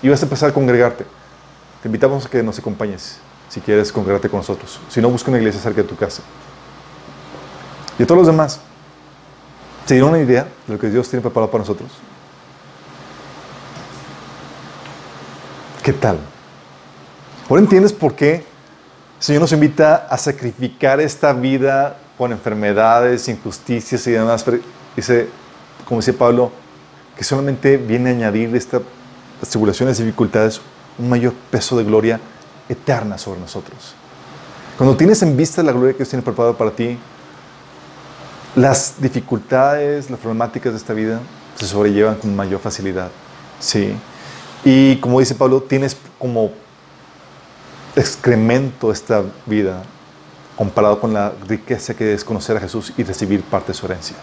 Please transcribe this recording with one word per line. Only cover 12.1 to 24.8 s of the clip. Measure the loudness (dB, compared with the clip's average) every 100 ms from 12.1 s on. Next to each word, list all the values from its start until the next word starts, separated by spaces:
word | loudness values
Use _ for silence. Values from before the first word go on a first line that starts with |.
| -20 -20 -20 -20 -20 -20 -20 -20 -20 -20 -20 -20 -20 -20 -20 -18 -18 -18 -18 -18 -18 -18 -18 -18 -18 -18 -18 -18 -18 -18 -18 -18 -18 -18 -18 -18 -4
¿Qué | -2
tal? | 0 0 -2 -8 -20 -20 -20 -20 -20 -20 -20 -20 -20 -20 -20 2
¿Ahora | 4
entiendes | 6 6 6
por | 2 -2
qué | 2 2 2
el | -6 -20 -20 -20 -20 -20 -20 -10
Señor | 0 2
nos | 4
invita | 4 4 4 4 4 2
a | -4
sacrificar | -4 -4 -8 -6 -8 0 2 2
esta | 0 0 0
vida | 2 0 2 2 2 0 -4 -20 -6
con | -4
enfermedades, | -4 -4 -2 0 4 6 6 4 2 -2
injusticias | -8 -10 -12 -6 -6 -4 -4 0
y |
demás? | 0 2 0
Pero | 0 -2 -4 -20